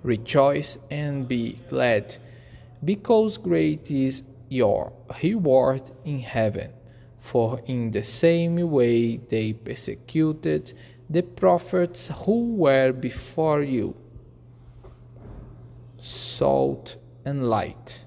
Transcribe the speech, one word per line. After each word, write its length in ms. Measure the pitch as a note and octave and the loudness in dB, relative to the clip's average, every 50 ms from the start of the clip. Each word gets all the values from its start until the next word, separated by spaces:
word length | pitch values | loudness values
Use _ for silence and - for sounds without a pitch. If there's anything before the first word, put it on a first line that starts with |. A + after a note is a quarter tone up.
| - | 0
Rejoice 760 | - A2+ G#2+ A2+ - - C#3+ C3+ C#3+ C#3+ D3 D3 - - - - - | -2 -2 -2 -4 0 2 4 4 4 2 0 -4 -8 -12 -16 -14 -10
and 380 | D3 D3 D3 C#3+ C#3+ C#3 C3 | -8 -6 -4 -4 -4 -4 -4
be 320 | B2 B2+ A#2+ A#2 A#2+ - - - - | -2 -2 -2 -2 -4 -8 -12 -12 -6
glad, 480 | C3+ C3 B2+ A#2+ A2+ G2+ - - - - - - - - - - - - - - - - D3+ | -2 0 2 2 2 2 0 -4 -16 -20 -20 -20 -20 -20 -20 -20 -20 -20 -20 -20 -16 -6 -2
because 540 | D#3 G#3 G3+ - - A#3 A3 A3 G#3+ G#3 | -2 -2 -2 2 4 4 4 4 2 -2
great 540 | - - F3+ E3+ E3 D#3+ D#3 D3+ D3+ - - | -6 -2 0 2 2 2 2 0 -4 -6 -4
is 320 | D3 C3+ C3+ C3 C3 - - - - - - - | -2 0 0 -2 -2 -6 -14 -18 -20 -20 -14 -6
your 420 | C3 B2+ A#2 G2+ - - - - - - - - - - | 0 2 2 2 2 0 -2 -6 -12 -18 -18 -16 -8 -2
reward 720 | - E3+ A3 A3 F3 C#3+ C3 C3 B2+ C3+ C3 C3+ - - - - - | -2 0 0 2 2 4 6 6 6 4 2 0 -6 -12 -20 -14 -10
in 120 | D3+ D3 | -8 -6
heaven. 540 | C3 A#2+ - - B2 A2 G#2+ G2+ F#2 - - - - - - - - - - - - | -6 -8 -4 0 0 0 0 0 -4 -10 -10 -16 -20 -20 -20 -20 -20 -20 -20 -20 -20
For 420 | - - - B2 A#2 A2 B2 B2+ - | -14 0 0 2 2 2 -2 -6 -6
in 240 | - B2+ A#2+ A#2 A2+ | -6 -4 -2 -2 -2
the 100 | G#2 G#2 | -2 -4
same 540 | G#2+ - - - - E3 E3+ E3+ E3+ E3+ E3+ F3 F3 E3 | -4 -4 -2 2 4 4 4 4 2 0 0 0 0 2
way 460 | D3+ C3+ A#2+ A#2+ A#2 A#2 A#2+ A#2 A#2 | 4 4 4 6 4 4 2 2 -2
they 360 | A#2 - - - A2 A2 A2 A2 | -4 -6 -4 -2 -2 -2 -2 -4
persecuted 1200 | - - B2 A#2+ - - - G#2 - - - - D#3+ D#3 D#3 D#3 D#3 - D#3+ D3+ D3+ - - - - - - - - - | -6 -8 -12 -12 -10 -8 -10 -10 -10 -14 -4 0 2 2 2 0 -2 -2 -2 -2 -2 -4 -8 -20 -20 -20 -20 -20 -20 -12
the 140 | - D#3 E3+ | -2 -2 -2
prophets 880 | F3 - - - G3 F#3 F3 E3+ - - - F3+ F3 F3 - - - - D#3 - - | -2 -2 -4 2 4 4 4 4 2 -2 0 0 0 0 -4 -14 -12 -12 -12 -4 0
who 300 | G3 A3 A#3 A#3 A#3 A3+ | 0 2 2 0 0 0
were 360 | G3+ E3 C#3 C3+ C3+ C3 C3 | 4 4 6 6 6 4 4
before 680 | B2+ C3 B2+ B2 - - - - - E3 D#3+ D#3 D3+ D3 | 2 0 -6 -6 -6 -8 -12 -6 -2 0 2 2 2 2
you." 340 | C#3+ C#3 C3 A#2 G2+ - - - - - - - - - - - - - - - - - - - - - - - - - - - - - - - - - - - - - - - - - - | 2 0 0 0 0 -2 -6 -10 -18 -20 -20 -20 -20 -20 -20 -20 -20 -20 -20 -20 -20 -20 -20 -20 -20 -20 -20 -20 -20 -20 -20 -20 -18 -18 -18 -18 -18 -18 -20 -20 -20 -20 -20 -20 -20 -20 -20
Salt 1000 | - - - - - - - - - C#3 C#3 C3+ C3+ C3+ C#3 C#3 C3+ - - - - - - - - - | -18 -16 -14 -12 -10 -10 -10 -4 0 0 2 2 2 2 0 -2 -6 -12 -18 -20 -20 -20 -20 -20 -12 -8
and 240 | C3+ C#3+ C#3 C3 | -6 -4 -2 0
light. 560 | A#2+ A2 G#2 F#2 - - - - - - - - | 0 0 0 -2 -4 -10 -14 -18 -20 -20 -20 -20